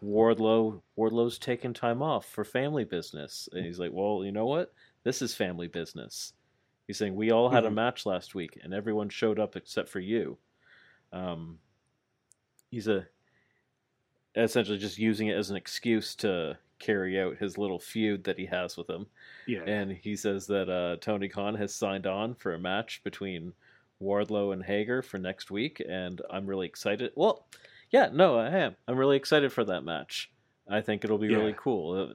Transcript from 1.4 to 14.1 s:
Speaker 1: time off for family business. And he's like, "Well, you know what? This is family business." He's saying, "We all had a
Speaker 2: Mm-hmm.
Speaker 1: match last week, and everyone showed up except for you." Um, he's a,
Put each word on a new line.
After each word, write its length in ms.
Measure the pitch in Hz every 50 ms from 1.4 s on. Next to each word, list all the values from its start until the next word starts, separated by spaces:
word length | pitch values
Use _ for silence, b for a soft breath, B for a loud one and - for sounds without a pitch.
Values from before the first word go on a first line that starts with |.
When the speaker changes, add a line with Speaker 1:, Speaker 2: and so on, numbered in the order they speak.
| - 127 123 120 - 123 117
Speaker 1:
time 260 | - - 117 117 127
off 240 | 147 160 131 104 -
for 180 | - - 113 104
family 400 | - - 127 135 147 151 139 104
business. 680 | - 90 85 80 - - 76 71 69 - - - -
And 140 | - 90 87
he's 120 | 85 87 90
like, 140 | 87 82
"Well, 320 | - 92 98 104 107 92 98
you 80 | 98
know 140 | 98 107 110
what? 260 | 127 143 170 180 - b b b b b b
This 180 | - 120 123 -
is 120 | 127 110 -
family 340 | - 107 90 90 85 85 82
business." 640 | - 85 80 - - 71 58 - - - - - - _ _ _ _ _ _ _ _ _ _
He's 120 | - 101 -
saying, 180 | 107 101 92
"We 160 | 104 110 113
all 160 | 113 113 120 123
had 140 | 127 120 113
a 20 |
Speaker 2:
Mm-hmm. 80 | 110 104
Speaker 1:
match 320 | 110 113 123 - - -
last 300 | 104 92 87 - - -
week, 220 | 95 85 78 - -
and 100 | - 85
everyone 360 | 95 104 101 113 107 107 104 101
showed 320 | - - 120 110 104 104
up 160 | 107 101 -
except 320 | 92 - - - 107 87 -
for 100 | - 98
you." 380 | 92 98 113 113 87 65 60 - _ _ _ b b b b b b b b b b b
Um, 460 | 87 90 92 90 87 82 82 82 85 80 _ _ _ _ _ _ _ _ _ _ _ _ _ _ _ _ _ _ _ _ _ -
he's 160 | - 117 101
a, 220 | 110 104 95 - - _ _ _ _ _ _ _ _ _ _ _ _ _ _ _ _ _ _ _ _